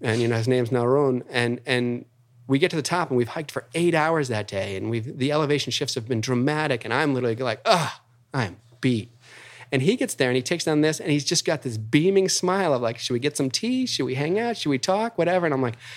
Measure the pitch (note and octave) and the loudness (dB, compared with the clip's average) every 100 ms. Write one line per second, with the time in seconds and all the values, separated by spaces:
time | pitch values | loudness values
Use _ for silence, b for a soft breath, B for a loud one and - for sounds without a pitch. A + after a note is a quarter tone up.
0 | B2 A2 A#2 A#2 A2+ B2+ A#2 B2+ A#2+ C#3 | -2 0 2 0 2 2 2 0 2 2
1 | C#3+ B2 - B2+ A#2+ A#2 - B2 B2 A#2+ | 2 0 -2 -2 0 -2 -2 0 0 -4
2 | - _ _ _ - C3+ F3 E3+ C3 F3 | -8 _ _ _ 0 2 2 0 -2 -2
3 | E3 B2 A#2+ E3 D3 - - E3 F3 D#3+ | 0 0 0 -4 -8 -8 -6 -2 2 2
4 | D#3 E3 C3 G#2+ G2+ G2 G2 F#2+ A2 A#2 | 2 0 0 -2 -4 -4 -4 -4 -4 -4
5 | A#2+ D3 C3+ D3 D3 D3 C3+ - C3+ - | -4 -4 0 0 2 0 -2 -4 -4 -6
6 | A2 A#2 A2 B2 C3+ D3+ D3+ A#2+ A2 B2 | -4 -2 0 0 2 0 0 -2 -2 0
7 | D3+ C3 B2 A2 B2+ A2 A3 F#3 D3 - | 2 2 0 -2 -2 -2 2 2 2 -6
8 | _ _ _ C#3 G2 F2+ _ - C3 A#2 | _ _ _ -4 -4 -6 _ -4 0 0
9 | - _ B B B B B C3+ C#3+ B3 | -4 _ B B B B B 0 2 2
10 | C4 - B2+ B2+ B2+ E3+ - D3+ D3+ D#3 | 0 0 2 2 0 -2 0 2 2 0
11 | - D3 C#3 E3+ - A#2+ C3 A2 A2 C#3 | 0 0 0 0 0 -2 -2 -6 0 2
12 | F3+ G3 F#3 - F3+ G3 F3+ B2+ A#2 A2+ | 4 4 2 0 0 2 2 2 0 -4
13 | - A#2+ C#3+ - C3+ - A3+ B3+ B3 - | -4 -2 -2 -2 -2 -2 -2 -2 -2 -2
14 | B2+ B2+ D3+ G3 A#3+ G#3+ D#3 C3+ - G3 | -2 -2 0 0 0 -2 -2 -2 0 0
15 | A#3 G3+ E3 F#3 E3+ C#3 B2 A2 B | 0 0 2 2 2 0 -2 -4 B